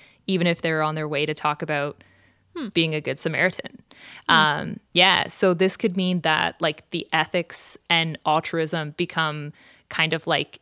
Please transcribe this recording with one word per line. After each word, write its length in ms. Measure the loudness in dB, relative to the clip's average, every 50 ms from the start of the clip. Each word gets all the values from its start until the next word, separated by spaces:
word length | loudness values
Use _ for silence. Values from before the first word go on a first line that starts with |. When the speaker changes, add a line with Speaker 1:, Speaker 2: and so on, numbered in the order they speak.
| -20 -20 _ _ _ -2
Speaker 1:
even 180 | 0 2 2 2
if 140 | 0 0
they're 220 | 0 -2 0 0 0
on 120 | 0 -2
their 120 | -2 -4 -4
way 180 | -2 -2 -2
to 80 | -2 -2
talk 280 | -2 -2 -2 -2 -2
about 420 | -4 -2 -2 -2 -2 -4 -6 -10 -18 _ _ _ _ _ _ _ _ _ -12
Speaker 2:
Hmm. 120 | -10 -8 -2
Speaker 1:
being 260 | 2 2 2 2 0
a 80 | -2
good 160 | -2 -4 -4 -4
Samaritan. 640 | -4 -2 0 0 0 0 -2 -4 -12 -14 -16 -20 _ _ -20 -20 -20 -20 -20 -8 0 2
Speaker 2:
Hmm. 40 | 4
Speaker 1:
Um, 440 | 6 6 4 2 0 -4 -6 -8 -12 -12 _ 2
yeah, 340 | 4 6 6 6 4 2 -2
so 260 | 0 2 4 4 4
this 200 | 4 2 0 0
could 220 | 0 -2 -2 0 0
mean 240 | 0 0 0 0
that, 340 | 0 0 2 2 0 -2 -2 -2
like, 260 | -2 -2 -2 -4 -8 _
the 160 | -8 -8 -6 -2
ethics 680 | 0 0 0 0 -2 -4 -4 -4 -6 -8 -8 -8 -10 -8 _ 0
and 280 | 2 2 2 0 -4 -4 0 2
altruism 640 | 2 2 2 0 -2 -2 -2 -2 -2 -4 -4 -4
become 600 | -4 -4 -4 -2 -2 -2 -2 -2 -2 -6 -8 -10 -12 _ -20 -20 -20 _ _ -6
kind 240 | -2 0 0 0 0
of 140 | -2 0 0
like 320 | 0 0 0 -2 -8 -18